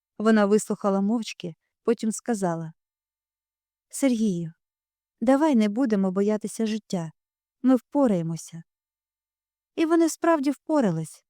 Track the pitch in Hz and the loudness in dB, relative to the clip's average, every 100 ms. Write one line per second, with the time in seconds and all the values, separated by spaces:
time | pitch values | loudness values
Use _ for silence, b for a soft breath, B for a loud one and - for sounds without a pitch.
0 | _ - 214 220 196 208 - 208 208 196 | _ -2 2 4 4 2 0 -4 -2 -2
1 | 196 233 220 - 175 160 _ _ - 233 | 0 -2 -6 -12 -14 -14 _ _ -4 -2
2 | 220 - - 214 185 165 160 - _ _ | -4 -6 -6 -4 -4 -4 -8 -16 _ _
3 | _ _ _ _ _ _ _ _ _ - | _ _ _ _ _ _ _ _ _ -2
4 | 277 226 214 175 165 - _ _ _ _ | 0 2 0 -2 -6 -12 _ _ _ _
5 | _ _ 226 269 320 240 214 208 269 208 | _ _ 2 4 4 4 2 0 0 0
6 | 190 185 202 214 208 - 220 214 - 180 | 0 0 -2 -2 -6 -6 -4 -6 -6 -8
7 | 160 - _ _ _ _ 247 262 - 285 | -8 -14 _ _ _ _ 2 2 2 0
8 | 262 185 165 165 - 165 - _ _ _ | 2 2 -2 -8 -12 -20 -20 _ _ _
9 | _ _ _ _ _ _ _ - 320 339 | _ _ _ _ _ _ _ -2 2 4
10 | 320 - 339 330 269 269 - 302 220 160 | 2 0 0 2 0 -4 -2 0 2 0
11 | 160 - _ | -6 -14 _